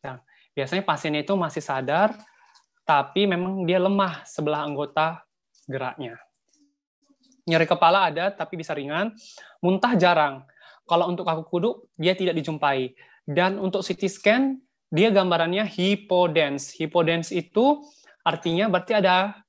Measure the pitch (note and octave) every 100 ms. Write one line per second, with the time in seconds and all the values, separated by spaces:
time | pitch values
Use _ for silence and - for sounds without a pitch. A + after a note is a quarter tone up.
0 | C#3 B2+ _ _ _ - C3+ F#3 G3 D3+
1 | D#3+ D3+ D3 G3 E3 - - C3+ C3 D#3
2 | G#3+ - - _ _ _ _ _ - D3
3 | C#3 - G3+ F3 F3+ G3 E3+ F#3 F#3 G3
4 | F#3+ D#3 - - D3+ D3+ D3 C#3+ C#3+ D#3
5 | D#3+ E3 _ _ _ _ - C3 B2+ C3+
6 | B2+ A2+ - _ _ _ D4 _ _ _
7 | _ _ _ _ - E3 D#3+ E3+ E3+ F#3+
8 | F3+ D3+ F#3 G3+ E3 F3+ D#3+ D3 C#3 D#3
9 | G#3+ G#3+ - - - _ F3 F#3+ A#3+ A#3+
10 | F3+ E3+ D3 C3+ - _ - - - E3+
11 | F3 F3+ F3 D#3+ D#3+ F3 G#3 - - -
12 | D#3+ F#3 F3+ E3 D3 D3+ D3 C3+ B2+ _
13 | - _ - D3 F3+ G3 F#3+ F#3+ F#3+ F3+
14 | G3 - G3+ A#3 C4+ C4 _ _ _ D#3
15 | A3 G3 F#3 E3+ E3 F#3 G#3+ - F#3 G3+
16 | - F3+ F3+ D#3+ D3 C#3 - - D#3+ F3
17 | E3 E3 D#3+ F#3 E3 - C4 D4 - _
18 | _ _ - D#3 E3+ E3 G#3+ F3+ F3+ G#3+
19 | F#3+ F#3 G3+ G3+